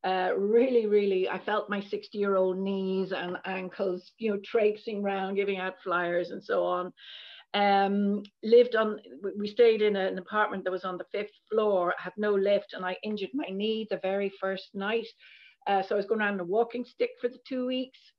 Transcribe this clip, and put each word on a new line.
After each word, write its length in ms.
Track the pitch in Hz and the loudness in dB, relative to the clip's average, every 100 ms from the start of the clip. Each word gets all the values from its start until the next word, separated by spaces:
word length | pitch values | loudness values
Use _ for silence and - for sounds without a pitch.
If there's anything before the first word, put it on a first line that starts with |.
uh, 280 | - 185 180 175 | 0 0 0 0
really, 480 | 202 233 262 240 214 | 4 4 6 4 4
really, 440 | 208 202 185 185 | 2 4 0 0
I 100 | 214 | -4
felt 300 | - 208 208 | -2 -4 -2
my 100 | 202 | -6
sixty-year-old 760 | 196 208 - 208 202 190 185 185 | -4 -8 -8 -4 0 2 2 0
knees 560 | 196 196 190 190 185 | -2 -2 -2 -2 -2
and 240 | 180 175 180 180 | -4 -6 -6 -6
ankles, 680 | 190 185 - 190 180 - _ | -6 -8 -4 -2 -2 -8 _
you 140 | 220 | -4
know, 80 | 202 | -4
traipsing 580 | 196 233 208 208 - 208 | 0 2 4 2 -6 -4
around, 340 | 196 196 190 196 | -2 -2 -2 -2
giving 240 | 202 190 | -2 -2
out 160 | 185 185 | -4 -6
flyers 500 | 190 175 175 175 175 | -2 0 2 0 -2
and 120 | 196 | -8
so 220 | 196 185 175 | -2 0 2
on. 260 | 180 180 - - - - - - | 0 -4 -10 -20 -18 -18 -20 -4
Um, 720 | 208 202 196 196 202 202 208 202 _ | 2 4 4 4 2 2 0 -4 _
lived 320 | 220 233 247 220 | 6 8 8 2
on, 240 | 214 208 - 131 | 0 -4 -12 -10
we, 80 | 196 196 | -8 -6
we 100 | 208 | -6
stayed 340 | 208 233 220 | 4 6 6
in 140 | 214 196 | 4 2
a, 120 | 190 | 0
an 100 | 185 | -2
apartment 460 | 185 214 208 190 | -4 0 0 -2
that 80 | 185 | -4
was 120 | 180 | -4
on 140 | 185 180 | -6 -8
the 80 | 180 | -6
fifth 200 | 202 208 _ _ | -6 -8 _ _
floor, 440 | 220 214 196 175 - | 0 2 2 0 -2
had 140 | 180 208 | -8 -4
no 160 | 208 | 0
lift, 400 | 202 196 202 - | 2 2 2 -2
and 100 | - | -8
I 140 | 185 185 | -6 -6
injured 260 | 214 214 196 | -6 -6 -4
my 120 | 277 311 | -6 -6
knee 380 | 190 214 220 220 | -4 -2 -4 -4
the 100 | 196 | -4
very 300 | 190 196 196 196 | -2 -2 -2 -4
first 280 | 190 190 - | -6 -6 -8
night. 320 | 196 196 226 220 - - - - _ - | -6 -4 -4 -6 -16 -20 -20 -20 _ 0
Uh, 140 | 196 | 0
so 120 | 190 208 | 2 -2
I 20 | |
was 80 | 202 | 0
going 120 | 220 | 0
around 140 | 208 202 | 0 -2
on 40 | |
a 40 | 175 | 0
walking 380 | 208 233 247 | 0 0 -2
stick 280 | 240 _ 247 - | -10 _ -4 -2
for 60 | 247 | -6
the 80 | 254 - | -6 -8
two 180 | 254 254 | -4 -2
weeks. 320 | 254 262 - - | -4 -6 -12 -20